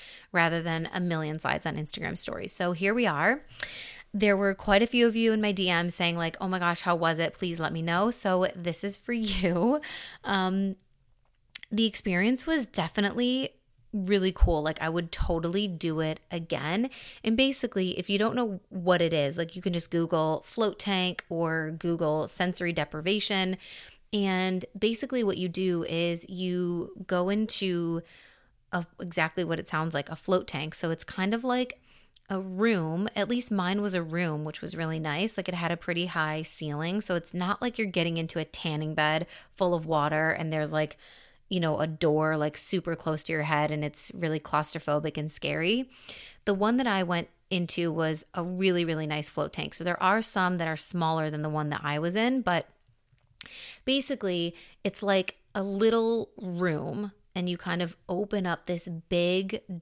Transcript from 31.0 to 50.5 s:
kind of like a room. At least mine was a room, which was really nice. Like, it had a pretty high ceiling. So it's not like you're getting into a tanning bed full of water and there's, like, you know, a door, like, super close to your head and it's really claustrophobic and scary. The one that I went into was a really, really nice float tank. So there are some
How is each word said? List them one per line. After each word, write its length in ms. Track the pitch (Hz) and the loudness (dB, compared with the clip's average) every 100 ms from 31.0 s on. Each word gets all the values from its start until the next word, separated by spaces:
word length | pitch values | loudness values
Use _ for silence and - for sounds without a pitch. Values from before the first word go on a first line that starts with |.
kind 300 | - - 190 | -6 -4 -2
of 100 | 233 | 0
like 380 | 254 247 254 - _ - _ _ - | 0 0 -2 -8 _ -20 _ _ -8
a 100 | 190 | -6
room. 720 | 190 185 233 196 160 170 208 | -4 0 2 2 0 -2 -2
At 120 | - 202 | 0 0
least 240 | 247 233 | 0 0
mine 300 | 196 180 202 | 0 0 0
was 140 | 202 | 0
a 80 | 180 | -2
room, 420 | 160 170 170 151 | -2 -2 0 -2
which 160 | 156 - | -4 -8
was 140 | - | -8
really 240 | 165 160 160 | -4 -4 -2
nice. 360 | 156 151 220 | -2 -2 0
Like, 140 | - 185 | -2 -2
it 60 | |
had 160 | 175 170 | -2 -2
a 60 | 170 | -2
pretty 280 | - 170 | -2 -2
high 380 | 175 170 156 156 | -2 -2 -2 -2
ceiling. 580 | 160 - 151 147 170 208 | -2 -2 -2 -4 -2 -2
So 140 | - | 0
it's 180 | 175 - | -2 -2
not 280 | 180 180 - | -2 -2 -2
like 160 | 247 233 | -2 -2
you're 100 | 202 | -2
getting 300 | 175 165 165 | 0 0 0
into 220 | 165 160 | -2 -4
a 60 | |
tanning 480 | 156 - 165 151 156 | -6 -6 -4 -2 -2
bed 320 | 156 151 160 170 - - | 0 2 2 -2 -12 -12
full 220 | - 180 | -2 2
of 140 | 170 160 | 2 2
water 420 | 156 151 156 160 | 2 2 2 2
and 240 | - 160 | 0 -2
there's, 180 | 156 151 | -2 0
like, 260 | 156 156 - - - - _ - | 0 -2 -6 -20 -20 -20 _ -4
you 120 | 185 | 0
know, 180 | 160 - | 2 2
a 80 | |
door, 500 | 160 156 160 151 156 156 | 0 2 2 4 4 2
like, 200 | 147 - | 0 -2
super 380 | - 185 170 | -2 -2 -2
close 280 | 165 160 156 | -4 -2 -2
to 80 | - | -2
your 120 | 156 | -2
head 260 | 151 147 151 | 0 2 2
and 160 | 151 | 0
it's 260 | 147 - - | -4 -4 -6
really 240 | 180 165 156 | -4 -2 -2
claustrophobic 760 | - 151 151 160 151 151 156 | -2 -2 -2 -4 -2 0 0
and 160 | 151 151 | -4 -4
scary. 560 | - 147 151 175 240 262 - - - - - | -4 -2 0 2 0 -2 -12 -18 -18 -20 -6
The 100 | 208 | -2
one 220 | 196 214 247 | 2 2 2
that 100 | 247 | 2
I 160 | 190 | 2
went 240 | 175 170 - _ - | 2 -2 -4 _ -4
into 400 | 185 170 - 170 | -2 0 0 0
was 340 | 160 160 156 - | 0 0 -2 -6
a 80 | 175 | -6
really, 420 | 170 185 190 175 | -4 2 4 4
really 220 | 165 156 | 2 0
nice 240 | 151 151 143 | -2 -2 -4
float 240 | - 151 | -4 -4
tank. 220 | - 147 | -4 -6
So 80 | - | -4
there 180 | 175 - | -2 2
are 220 | 185 220 | 2 2
some 340 | 214 196 180 | 2 2 2